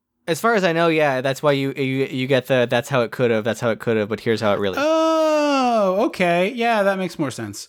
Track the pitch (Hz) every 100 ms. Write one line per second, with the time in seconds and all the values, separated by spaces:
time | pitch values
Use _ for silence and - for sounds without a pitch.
0 | _ _ - 160 226 220 185 165 170 156
1 | 147 131 135 131 151 139 135 135 131 131
2 | 135 131 131 131 - 131 120 123 - 139
3 | 113 - 123 110 110 107 120 104 - 110
4 | 104 107 120 107 110 98 98 90 302 320
5 | 320 320 311 302 294 277 247 233 196 190
6 | 277 - 180 170 185 247 233 226 196 190
7 | 190 - 135 123 110 98